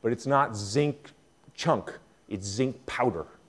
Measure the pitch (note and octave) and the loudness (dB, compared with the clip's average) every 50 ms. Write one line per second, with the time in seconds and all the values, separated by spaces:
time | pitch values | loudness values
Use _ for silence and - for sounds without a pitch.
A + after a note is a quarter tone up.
0 | - A2+ A#2+ A#2+ - C3+ C#3 C3+ C#3+ - A2+ G#2 G#2 G2+ G#2 C#3 D3 D3 C3+ - | 0 0 -2 0 0 4 4 4 4 4 0 -6 -6 -2 0 2 2 2 -2 -6
1 | - - - _ _ _ _ _ _ - _ - - E3+ D#3 A2 F2 - - - | -12 -20 -20 _ _ _ _ _ _ -20 _ -4 0 0 0 0 0 -8 -14 -16
2 | - _ _ _ _ - G#2 G2 F#2 G2+ G2+ G#2+ C3 C3 B2 - - - - - | -18 _ _ _ _ -8 -8 -6 -6 -6 -2 0 -2 -2 -2 -6 -10 -10 -2 2
3 | B2 B2+ F#2 E2 D#2 - - - _ | 2 2 2 0 -8 -10 -12 -20 _